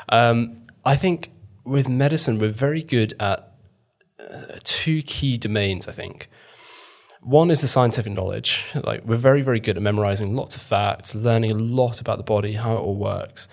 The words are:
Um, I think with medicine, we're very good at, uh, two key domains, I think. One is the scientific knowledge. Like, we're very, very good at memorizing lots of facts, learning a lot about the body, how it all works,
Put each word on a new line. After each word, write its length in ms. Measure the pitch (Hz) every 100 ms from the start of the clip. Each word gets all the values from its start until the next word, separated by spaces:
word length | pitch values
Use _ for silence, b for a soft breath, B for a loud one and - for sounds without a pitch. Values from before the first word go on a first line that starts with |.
| B
Um, 540 | 113 120 117 117 - - - 127
I 100 | 139
think 360 | 185 165 - - - -
with 240 | 120 139 131
medicine, 520 | 127 139 156 - 110
we're 100 | 107
very 320 | 107 139 160
good 320 | 156 123 110 -
at, 340 | 101 95 - _ _ _ _ _ _ _
uh, 400 | - - - -
two 380 | - - 160 156
key 340 | 143 - 139 120
domains, 500 | 110 104 98 92 -
I 40 |
think. 380 | - - - - B B B B B B B B B
One 300 | 117 143 170
is 100 | 160
the 60 | 127
scientific 460 | 131 120 120 107
knowledge. 520 | 98 95 101 - - -
Like, 320 | - - - 113
we're 100 | 113
very, 280 | 131 143
very 160 | 131 113
good 180 | 107 92
at 60 |
memorizing 520 | 104 104 101 101 101 120
lots 200 | - -
of 60 |
facts, 500 | - 101 101 - -
learning 380 | 107 117 113 110
a 40 | 107
lot 460 | 113 127 123 120
about 160 | 117 -
the 60 |
body, 300 | - 104 104
how 220 | 107 113 110
it 40 |
all 160 | 95 101
works, 520 | 101 95 - - -